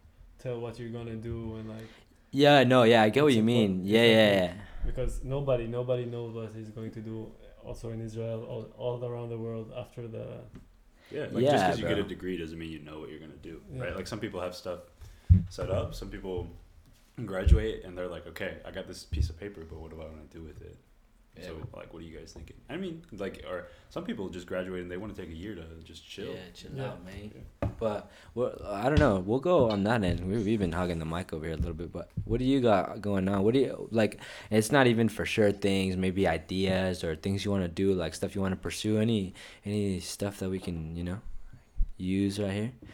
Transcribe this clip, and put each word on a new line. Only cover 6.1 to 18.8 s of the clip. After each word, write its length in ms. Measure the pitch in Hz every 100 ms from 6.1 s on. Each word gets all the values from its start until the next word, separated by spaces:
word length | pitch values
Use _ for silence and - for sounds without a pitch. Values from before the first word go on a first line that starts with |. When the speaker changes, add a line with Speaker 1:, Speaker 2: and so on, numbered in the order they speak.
| 120 117 113
Speaker 1:
what 160 | 110 110
he's 140 | 107
going 220 | 110 110
to 80 | 110
do 300 | 110 110 110 - - - 110
also 240 | - 117
in 120 | 113
Israel, 420 | 113 110 113 113 117
all, 160 | 120 110 -
all 260 | 120 120 123
around 240 | 120 117
the 80 | 113
world 340 | 113 113 110 117
after 300 | 120 - 117
the 180 | 113 113 117 123 - - _ _ _ -
Speaker 3:
Yeah, 160 | - 131
like, 120 | 110
Speaker 2:
Yeah, 80 | 131
Speaker 3:
just 140 | 131 92
'cause 140 | 82
you 80 | 85
get 80 | 101
Speaker 2:
bro. 100 | 98
Speaker 3:
a 20 |
degree 300 | 90 92 90
doesn't 200 | 80 82
mean 120 | 82
you 80 | 78
know 200 | 73 78
what 100 | 76
you're 100 | 76
gonna 140 | 78 71
do, 200 | 80 80 -
Speaker 1:
Yeah. 100 | 131
Speaker 3:
right? 120 | 87 90
Like, 120 | 92
some 120 | 107
people 200 | 104 92
have 140 | 90 90
stuff 240 | 92 87 - - - - - 90 85
set 200 | - 90
up, 240 | 95 - -
some 140 | 98
people 380 | 101 92 90 85 85 - - - - _ - 107
graduate 580 | 92 101 107 110 98
and 140 | 92 90
they're 100 | 90
like, 200 | 82 82
"Okay, 300 | 80 95 80 -
I 60 |
got 160 | 87